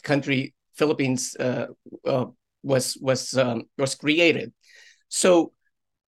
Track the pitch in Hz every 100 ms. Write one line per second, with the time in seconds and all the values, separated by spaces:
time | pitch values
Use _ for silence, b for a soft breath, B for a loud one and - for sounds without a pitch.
0 | - 143 143 135 135 - _ - 151 151
1 | 135 127 - - 127 120 120 - - -
2 | - 135 120 - _ _ 135 139 - -
3 | 131 127 - 127 123 113 - - 135 -
4 | 151 160 170 127 - - b b b b
5 | b - 190 175 160 - _ _ _ _